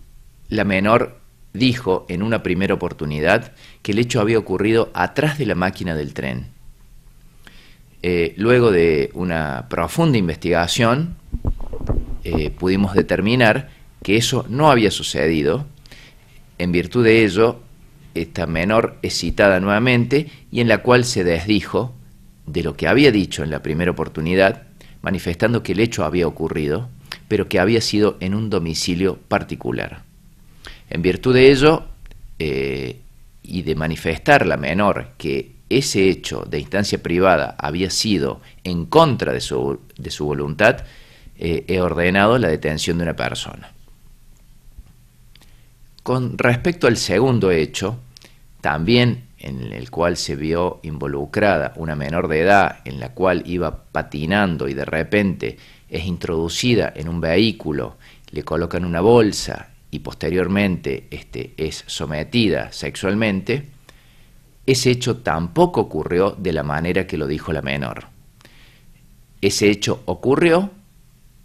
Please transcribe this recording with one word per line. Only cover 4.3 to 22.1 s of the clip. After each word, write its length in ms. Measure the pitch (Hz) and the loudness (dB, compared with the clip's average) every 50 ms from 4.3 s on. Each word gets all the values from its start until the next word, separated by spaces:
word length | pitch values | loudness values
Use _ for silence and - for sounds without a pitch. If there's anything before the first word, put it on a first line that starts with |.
| 117 110 | 2 0
ocurrido 520 | 101 - 95 90 101 107 113 117 107 - - | 0 0 -2 0 2 2 4 2 2 0 0
atrás 420 | 85 90 92 - - 143 151 143 147 | -2 -2 -2 0 0 -2 0 0 -2
de 80 | 139 | -2
la 80 | 107 90 | -2 0
máquina 400 | 85 90 92 95 - - 90 82 | 0 0 -2 -2 -4 -6 -4 -4
del 200 | 76 73 69 71 | -4 -6 -6 -8
tren. 320 | - - 67 62 62 65 - - - - - - - - - - - - - - - - - - - - - - - - - - - - - - - - | -8 -8 -6 -6 -8 -10 -12 -16 -20 -20 -20 -20 -20 -20 -20 -20 -20 -20 -20 -20 -20 -20 -20 -20 -20 -20 -20 -20 -20 -20 -20 -20 -20 -20 -20 -16 -8 -4
Eh, 320 | 90 90 87 85 82 80 | -2 0 0 0 -2 -2
luego 340 | 82 101 113 123 123 120 113 | -2 2 4 4 4 6 6
de 400 | 98 87 82 82 80 73 67 - - | 6 6 4 4 4 2 0 -2 -4
una 520 | - 90 90 85 80 78 73 67 62 62 - | -6 -4 -4 -2 -2 -4 -4 -6 -8 -8 -6
profunda 480 | - - 82 82 - - 170 165 139 | -4 -4 -4 -2 0 0 2 2 2
investigación, 1000 | 113 95 85 76 - - 85 85 82 87 87 - - 117 113 120 139 165 170 - - - - - - - - - - - - - - - - - - - - - - - | 2 0 -2 -4 -4 -2 0 2 2 2 0 2 2 4 4 4 2 0 -4 -8 -12 -10 -10 -10 -6 -4 -4 -4 -4 -6 -6 -6 -6 -4 -2 -2 -2 -2 -2 -6 -6 -4
eh, 260 | 90 82 80 78 73 | -2 -2 -2 -2 -2
pudimos 440 | - - 87 92 95 98 101 95 92 | -4 -2 0 0 2 2 0 2 2
determinar 760 | 98 82 - 90 - 92 104 120 127 123 110 - 135 143 - - - - - - - - | 0 2 2 0 0 0 2 2 4 4 4 4 2 -2 -8 -14 -20 -20 -20 -20 -10 -2
que 140 | - 98 | 2 2
eso 300 | 113 120 - - 120 82 - | 2 2 2 0 -2 -2 -4
no 220 | 107 135 151 156 | 0 2 4 6
había 200 | 135 120 110 98 | 6 6 4 2
sucedido. 760 | 87 - 76 - - 69 69 80 82 78 71 71 82 - 147 143 - - - - - - - - - - - - - - - - - - | 2 -2 -4 -6 -2 0 0 2 2 2 2 2 0 0 -4 -8 -14 -20 -20 -20 -20 -20 -20 -20 -20 -20 -20 -20 -20 -20 -20 -18 -8 -4
En 140 | 87 90 85 | -2 0 0
virtud 320 | 87 82 82 - 123 120 | 0 0 0 0 4 6
de 200 | 110 113 113 113 | 6 8 8 6
ello, 360 | 104 85 98 110 117 120 - - - - - - - - - - - - | 4 4 4 2 2 2 -2 -10 -20 -20 -20 -20 -20 -20 -20 -20 -10 -8
esta 320 | 82 82 - - - 87 | -8 -8 -6 -6 -6 -4
menor 500 | 78 82 80 87 98 110 117 117 - - - - | -2 -2 -2 0 2 2 2 2 0 -4 -6 -8
es 160 | 92 - - | -6 -4 -4
citada 420 | - 82 80 - 104 101 95 92 | -4 -4 2 4 4 4 4 4
nuevamente 720 | 95 98 101 107 120 127 123 120 117 120 139 143 160 156 - - - - | 2 2 2 2 2 4 2 2 2 2 0 0 0 -2 -8 -20 -18 -6
y 100 | - 117 | -2 0
en 80 | 120 113 | 2 4
la 100 | 110 101 | 2 2
cual 260 | - 120 123 127 120 | 4 4 4 4 4
se 200 | 123 - 110 90 | 2 0 0 0
desdijo 680 | 87 85 82 82 104 107 98 - - - 95 113 127 - - - - | 2 0 0 2 2 0 0 0 0 -2 -2 -2 -2 -6 -14 -20 -20